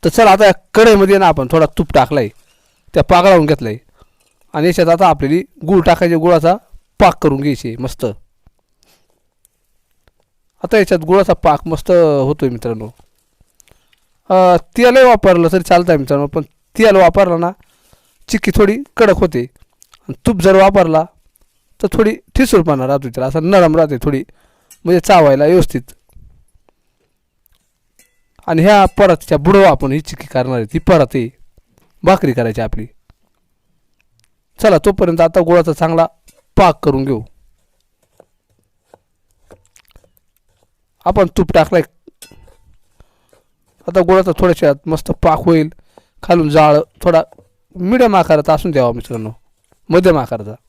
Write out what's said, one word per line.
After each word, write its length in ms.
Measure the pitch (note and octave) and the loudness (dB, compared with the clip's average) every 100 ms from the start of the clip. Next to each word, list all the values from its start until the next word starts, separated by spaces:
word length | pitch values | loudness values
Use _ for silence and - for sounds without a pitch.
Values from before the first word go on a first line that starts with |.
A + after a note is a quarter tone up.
तर 40 | E3 | -2
चला 220 | - A3 | 2 4
आता 160 | F#3+ G#3 | 6 4
या 60 | F#3 _ | 2 _
कढईमध्ये 440 | - A3+ G#3 F#3+ G3 | 2 4 4 2 2
ना 100 | F#3 | 2
आपण 180 | D#3 C3 | 0 -2
थोडा 160 | D#3+ D3+ - | 0 0 -2
तूप 140 | D#3+ | -2
टाकलाय, 360 | D3 B2 D3 G#2+ _ _ _ _ _ _ | 0 0 -4 -6 _ _ _ _ _ _
त्या 100 | - | -4
पागळावून 420 | C#3+ F3 F#3 F#3 D3+ | 0 2 4 2 2
घेतलाय 300 | D3+ A#2 G#2+ _ _ _ _ _ _ _ | -4 -6 -12 _ _ _ _ _ _ _
आणि 140 | D#3+ E3 | -4 -2
याच्यात 220 | F3 E3 | 0 0
आता 200 | E3+ F#3 | 2 0
आपल्याला 580 | C#3+ C#3 E3 - _ D#3 | 0 -2 -4 -6 _ -2
गूळ 160 | F#3+ | 0
टाकायचे, 320 | E3+ E3+ F3+ | 2 0 0
गुळाचा 420 | E3 E3 E3 E3 G3 _ - _ _ | 0 0 0 0 -2 _ -20 _ _
पाक 240 | D#3 - | 0 2
करून 180 | D#3 C#3 | -4 -2
घ्यायचे 360 | C#3+ C3+ B2 A#2 | -6 -6 -10 -12
मस्त. 280 | C3 - B2 G2 _ _ _ _ _ _ _ _ _ _ _ _ _ _ _ _ _ _ _ _ _ _ _ _ | -12 -8 -10 -10 _ _ _ _ _ _ _ _ _ _ _ _ _ _ _ _ _ _ _ _ _ _ _ _
आता 160 | F3+ A3 | -4 -2
याच्यात 220 | F#3+ F3+ | 0 -2
गुळाचा 320 | D#3 F#3+ F#3+ | 0 0 2
पाक 360 | F3 E3 D3 D#3+ | 0 0 -2 -4
मस्त 220 | D#3+ - | -8 0
होतोय 580 | F3+ D#3+ C#3+ C3+ D3 C3+ | 2 2 0 -2 -4 -6
मित्रांनो. 380 | A#2+ A#2+ A2 B2 _ _ _ _ _ _ _ _ _ _ _ _ _ _ | -6 -10 -10 -12 _ _ _ _ _ _ _ _ _ _ _ _ _ _
अं, 260 | F#3 F#3 F3 - - | 2 2 2 -2 0
तेलही 280 | B3 B3+ | 2 4
वापरलं 440 | B3+ A3 F#3+ F3 E3 | 4 4 2 2 2
तरी 100 | F#3 | -2
चालतंय 340 | E3 F3 F3 D#3 | 0 0 2 -2
मित्रांनो, 300 | C3+ C#3+ C#3+ | -2 -4 -4
पण 160 | E3 C#3+ _ _ - | -8 -10 _ _ 0
तेल 180 | A3 G3 | 2 4
वापरलं 440 | F3 G3 F#3+ E3 | 2 2 0 0
ना 100 | E3+ F#3+ _ _ _ _ _ _ - | -4 -8 _ _ _ _ _ _ -8
चिक्की 220 | A3+ - | -4 -4
थोडी 240 | - G3+ A#3 C#4+ - | 0 0 -2 -8 0
कडक 200 | A3 F3+ | 0 2
होते 260 | F3+ C3+ B2 _ _ _ _ _ - | -2 -4 -8 _ _ _ _ _ -18
आणि 40 | C3+ - | -8 -6
तूप 140 | G3+ | 0
जर 220 | F3 F#3+ | 2 4
वापरला 420 | G3 G3 E3 D#3 E3+ _ _ _ _ _ _ _ | 4 2 0 0 -4 _ _ _ _ _ _ _
तर 60 | G3+ | -6
थोडी 240 | - G#3+ A3 _ | -2 -2 -2 _
ठिसूळपणा 520 | - C4 G#3 E3 C#3 C3 | -2 0 0 0 -2 -2
राहतो 220 | C#3 C3 | -4 -6
तिला, 180 | A#2 C3 | -8 -6
असं 240 | D3 D#3+ | -4 0
नरम 260 | G3 E3+ D#3 | 2 2 2
राहते 200 | D#3 C3+ | -2 -2
थोडी, 220 | D3 C#3 - _ _ _ _ _ | -4 -6 -8 _ _ _ _ _
म्हणजे 160 | F3 F3 | -2 -2
चावायला 440 | - F#3+ D3+ C3+ | 2 2 4 2
व्यवस्थित. 380 | D3 F3+ D#3 B2+ - - _ _ - _ _ _ _ _ _ _ _ _ _ _ _ _ _ _ _ _ _ _ _ _ - | 2 2 0 -4 -12 -20 _ _ -20 _ _ _ _ _ _ _ _ _ _ _ _ _ _ _ _ _ _ _ _ _ -6
आणि 160 | D#3+ | 0
ह्या 220 | F3 G#3 | 2 4
परातीच्या 540 | F#3+ - G3+ - - D3+ | 2 2 2 2 -2 -4
बुडवा 320 | D3 G3 F#3+ | 2 4 4
आपण 220 | C#3 C#3 | 2 -4
ही 80 | C#3 | -6
चिक्की 260 | - - D3+ | -8 -18 -10
करणार 300 | C3 B2+ B2+ | -6 -4 -6
आहे, 80 | A2 | -6
ती 60 | - | -6
परात 280 | - E3 C3+ | -2 0 0
आहे, 140 | C#3 A#2 _ - _ _ _ _ _ | -4 -8 _ -20 _ _ _ _ _
भाकरी 300 | - F#3 D#3 | -2 0 0
करायची 280 | B2 A#2 A2 | -2 -4 -4
आपली. 260 | A2 - G#2+ _ _ _ _ _ _ _ _ _ _ _ _ _ _ _ _ _ | -6 -8 -10 _ _ _ _ _ _ _ _ _ _ _ _ _ _ _ _ _
चला 160 | G#3+ E3+ | 0 2
तोपर्यंत 420 | G3+ G3 F3 E3 | 0 -2 -2 0
आता 200 | E3 F#3 | 0 0
गुळाचा 320 | E3 F3 E3 | 2 0 0
चांगला 340 | D3+ E3 E3 E3 _ _ _ _ - | -4 -4 -2 -4 _ _ _ _ 0
पाक 280 | F#3 - | 0 0
करून 200 | D3+ C3+ | -4 -4
घेऊ. 180 | C3+ A#2+ A2+ _ _ _ _ _ _ _ _ _ _ _ _ _ _ _ _ _ _ _ _ _ _ - _ _ _ - _ _ _ _ _ _ _ _ _ _ | -4 -8 -8 _ _ _ _ _ _ _ _ _ _ _ _ _ _ _ _ _ _ _ _ _ _ -20 _ _ _ -20 _ _ _ _ _ _ _ _ _ _
आपण 220 | E3+ G3 F3+ - | -4 -2 -2 -2
तूप 160 | F3 | -2
टाकलाय, 300 | E3+ D#3 F3+ D3+ _ _ _ - _ _ _ _ _ _ _ _ _ _ _ _ _ _ _ - | 0 0 -2 -4 _ _ _ -20 _ _ _ _ _ _ _ _ _ _ _ _ _ _ _ -6
आता 120 | F3 | -4
गुळाचा 300 | F3 F#3+ F#3 E3 | 0 0 0 -2
थोड्याशा 340 | F#3 E3+ D3+ C#3+ - | -2 0 -2 -2 -6
मस्त 240 | D#3 - | -8 -6
पाक 280 | - E3+ D#3 | -4 -2 0
होईल, 300 | - E3 D#3 - _ _ _ _ | 0 0 -2 -10 _ _ _ _
खालून 280 | - F3 D#3 | -2 0 2
जाळ 280 | D3+ D3+ D3 E3 _ | 2 4 2 -2 _
थोडा 220 | F3+ D#3+ - _ _ _ _ F#3+ | 0 0 -2 _ _ _ _ -10
मिडियम 400 | F3+ B3 A#3+ G3 | -4 0 2 0
आकाराचा 380 | E3+ D#3 D3 | 0 -2 0
असून 160 | D3+ F3+ | -2 -2
द्यावा 220 | C#3+ B2 | -2 -2
मित्रांनो, 380 | A#2+ - A#2 A2 A#2 _ _ _ _ _ | -4 -10 -12 -12 -16 _ _ _ _ _
मध्यम 300 | E3+ F#3 D#3 | 0 2 0
आकाराचा. 360 | A#2 A#2+ G#2 A2+ | -2 -8 -10 -18